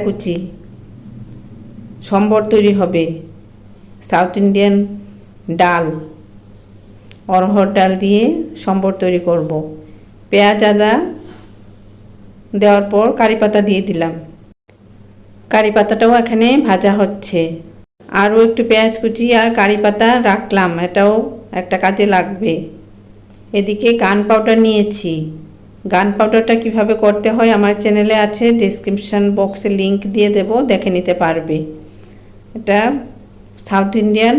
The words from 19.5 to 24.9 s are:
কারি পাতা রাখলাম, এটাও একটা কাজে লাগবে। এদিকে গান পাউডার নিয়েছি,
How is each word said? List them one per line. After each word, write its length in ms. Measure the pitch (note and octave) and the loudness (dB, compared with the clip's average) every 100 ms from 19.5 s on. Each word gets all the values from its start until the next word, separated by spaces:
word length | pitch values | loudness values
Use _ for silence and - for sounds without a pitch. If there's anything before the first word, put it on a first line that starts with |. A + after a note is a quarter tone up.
কারি 240 | A3+ G3+ G#3 | 2 0 2
পাতা 240 | G#3 G#3 A3+ B3 | 0 2 2 2
রাখলাম, 480 | A3+ G3+ - G3 F#3 E3+ F3+ | 2 0 0 0 0 -2 -2
এটাও 260 | G3 G3+ A3 - - - F3+ | 2 2 2 -2 -8 -10 -8
একটা 160 | F3+ F#3 | -4 -2
কাজে 280 | F#3 G3 G#3 | 0 0 2
লাগবে। 460 | F#3 F3+ F#3 G#3 D#3+ - - - - - - - - - | 2 0 -4 -4 -4 -6 -16 -20 -20 -20 -20 -20 -20 -6
এদিকে 360 | G#3 G3+ G#3 A#3 A#3 | -4 -2 0 0 2
গান 160 | F#3+ G3+ G#3 | 0 0 2
পাউডার 300 | A3 A3 A3+ A3 | 0 2 2 4
নিয়েছি, 460 | G#3+ G#3 | 2 0